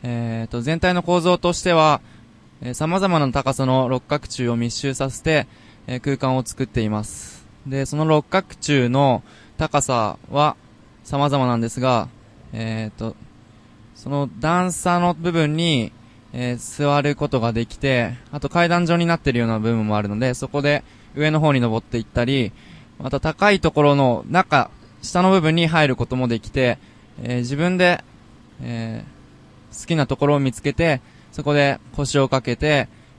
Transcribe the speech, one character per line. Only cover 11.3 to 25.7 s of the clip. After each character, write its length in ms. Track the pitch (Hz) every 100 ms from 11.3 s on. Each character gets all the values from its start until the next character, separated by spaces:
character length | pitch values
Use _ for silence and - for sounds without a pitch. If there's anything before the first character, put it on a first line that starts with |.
| 139 127
な 100 | 117
ん 40 |
で 80 | 113
す 100 | -
が、 300 | 127 120 - - - - -
え 380 | 113 113 110 110 -
ー 40 |
と、 160 | 113 - - - - - - - - -
そ 160 | 139
の 180 | 143 143 90
段 320 | 151 175 185
差 280 | 170 180 175
の 160 | 175 160
部 160 | 170
分 240 | 165 151 156
に、 360 | 170 139 107 - - - -
え 220 | 123 123 120
ー、 260 | - - 143
座 160 | 143
る 140 | 143 143
こ 120 | 147
と 120 | 131
が 140 | 113
で 120 | 113 117
き 140 | -
て、 340 | 139 127 117 123 -
あ 80 | 147
と 100 | 139
階 200 | 175 170
段 160 | 175 170
状 120 | 170
に 100 | 170
な 80 | 165
っ 40 |
て 120 | 143
い 20 |
る 60 | 120
よ 60 | 117
う 20 |
な 100 | 110
部 160 | 110
分 140 | 117 107
も 100 | 104
あ 40 |
る 80 | 101
の 100 | 104
で、 160 | 127 123
そ 120 | 135
こ 140 | 143
で 220 | 143 147 - - - -
上 160 | 151
の 80 | 156
方 140 | 151
に 60 | 135
登 220 | 120 110
っ 20 |
て 140 | - 117
い 40 |
っ 40 | 113
た 180 | -
り、 280 | 120 139 110 - - - - -
ま 100 | 131
た 100 | 139
高 300 | 160 151 208
い 100 | 196
と 120 | 160
こ 100 | 151
ろ 140 | 147 143
の 280 | 131 117 -
中、 400 | 170 - 143 - - - -
下 220 | - 180
の 80 | 185
部 100 | 190
分 140 | 160 165
に 100 |
入 220 | 165